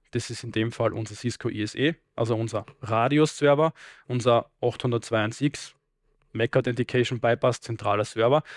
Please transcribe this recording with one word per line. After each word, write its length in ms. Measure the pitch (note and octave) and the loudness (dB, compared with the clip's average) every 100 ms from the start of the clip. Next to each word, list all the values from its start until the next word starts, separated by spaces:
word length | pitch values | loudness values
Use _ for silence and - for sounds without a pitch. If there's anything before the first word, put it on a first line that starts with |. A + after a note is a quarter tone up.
| _ | _
Das 180 | A#2+ - | -6 -6
ist 160 | A#2 A#2 | -10 -4
in 80 | |
dem 180 | A2 A2+ | -2 -2
Fall 220 | - A2+ | 0 -2
unser 220 | - A2 G#2 | -2 -8 -6
Cisco 340 | A#2+ - A#2 | -6 -4 -6
I 140 | G#2 | -4
S 120 | G#2 - | -6 -2
E, 200 | C#3 E3 _ - | -2 -2 _ -4
also 200 | A#2 A2 | -2 -2
unser 280 | A2+ G#2+ - - | -2 -6 -8 -12
Radius-Server, 920 | G#2 A2+ B2 D3 D3+ - C#3+ C#3+ D#3+ - - - - | -2 0 4 4 2 4 4 4 2 -2 -14 -20 -8
unser 420 | B2 A#2+ A#2 - _ | 0 4 4 2 _
achthundertzweiundsiebzig 1120 | A#2+ - C3 A#2 - A2 G#2+ - C#3+ - - - _ _ _ _ _ | -2 -2 -2 -2 0 -2 -2 -2 -2 -2 -12 -20 _ _ _ _ _
mac 240 | A2 A#2 C#3 | -4 0 2
Authentication 640 | B2+ A#2+ A#2+ B2+ A#2 A#2+ | 0 -2 0 0 0 0
Bypass, 420 | A#2 A#2 B2+ A#2 | 0 2 0 0
zentraler 440 | - A2 G#2+ G#2 G#2+ | -6 -6 -2 0 -2
Server, 380 | A2 A2+ D3+ - | 0 4 4 0